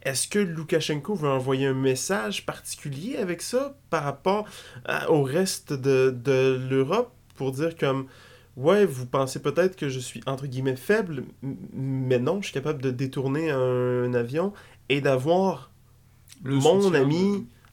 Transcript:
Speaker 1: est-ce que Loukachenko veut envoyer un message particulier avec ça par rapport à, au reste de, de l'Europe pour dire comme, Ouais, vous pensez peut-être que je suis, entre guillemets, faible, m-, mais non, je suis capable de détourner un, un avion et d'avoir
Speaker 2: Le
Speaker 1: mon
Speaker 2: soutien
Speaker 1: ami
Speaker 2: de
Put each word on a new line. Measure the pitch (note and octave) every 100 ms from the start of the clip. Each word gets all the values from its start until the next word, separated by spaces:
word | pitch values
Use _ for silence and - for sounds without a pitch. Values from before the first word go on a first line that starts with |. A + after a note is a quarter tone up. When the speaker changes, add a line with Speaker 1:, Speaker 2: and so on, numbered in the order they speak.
Speaker 1:
est-ce | C#3 C3 -
que | G#3
Loukachenko | F#3 D#3+ D#3 D#3+ D3+ D3 G#3 G3+
veut | D3
envoyer | C3+ C3 C3+ C#3
un |
message | C3 C3+ C3 - G3+ G#3+ F#3+ -
particulier | - - - D3 C3+ G#3 C#4+
avec | F#3 E3+
ça | - B3+ C#4 - _
par | D#3+
rapport | C#3+ C#3 F#3+ G#3 G#3 - - B2 -
à, | - -
au | D#3
reste | C3+ D#3 F#3+ - -
de, | C#3 C3+ C3 C3
de | B2 B2+ C3 C3+ C3 C3
l'Europe | C3+ C3+ G#3+ B3 - _
pour | - C3+
dire | C3 E3 E3
comme, | C#3+ C3+ C3 - - - - B2+
Ouais, | D3 G3+ F#3+
vous | B2+ B2
pensez | C3+ C3 C#3
peut-être | D3 D#3 F#3 -
que | C#3+
je | B2+
suis, | A#2+ - -
entre | C3 C#3+
guillemets, | B2+ F3 -
faible, | - G#3+ F#3 C3+ - -
m-, | C#3 - -
mais | C3 C3+ C3 B2+ B2
non, | C3 G3+
je | -
suis |
capable | C#3 D3+ D3
de | C3
détourner | B2 C3+ C#3+ C3 C#3+ D#3+
un, | C3+ B2+ B2+ B2 B2
un | B2
avion | A#2+ A#2+ D3+ G3 - - - -
et | C#3
d'avoir | C#3 B2+ C#3+ F3+ F#3+ E3 - _ _ _ _ _ - -
Speaker 2:
Le | C3 C#3
Speaker 1:
mon | D3+ G3
Speaker 2:
soutien | G3 D3+
Speaker 1:
ami | C3+ E3 G3 G3+
Speaker 2:
de | - - -